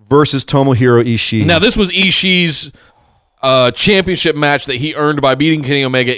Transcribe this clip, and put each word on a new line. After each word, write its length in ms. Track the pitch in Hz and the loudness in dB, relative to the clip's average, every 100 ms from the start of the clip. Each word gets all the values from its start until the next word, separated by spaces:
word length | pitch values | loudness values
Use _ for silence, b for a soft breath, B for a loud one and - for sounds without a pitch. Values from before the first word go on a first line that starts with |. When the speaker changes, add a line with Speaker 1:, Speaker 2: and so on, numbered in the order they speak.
| 104 | 0
Speaker 1:
versus 340 | 143 147 139 | 2 2 -2
Tomohiro 600 | - 139 139 117 127 120 120 | -2 0 2 2 4 4 2
Ishii. 380 | 113 - 113 151 | -2 -2 -2 0
Speaker 2:
Now, 140 | 170 | 2
this 180 | 214 240 | 2 0
was 120 | 185 | -2
Ishii's, 800 | 180 190 - 190 180 170 143 143 b b b b b _ - | 0 0 0 0 0 0 -2 -6 b b b b b _ -6
uh, 280 | 131 131 123 | 0 2 2
championship 640 | - - 196 180 175 170 147 | 0 0 0 0 -2 -2 0
match 300 | 147 139 - | 0 -2 -4
that 100 | 127 | -6
he 160 | 151 147 | -6 -4
earned 260 | 151 147 | -2 0
by 140 | 135 131 | 0 0
beating 280 | 156 156 | 0 0
Kenny 200 | 135 143 131 | -2 -2 0
Omega 280 | 127 123 | 0 -2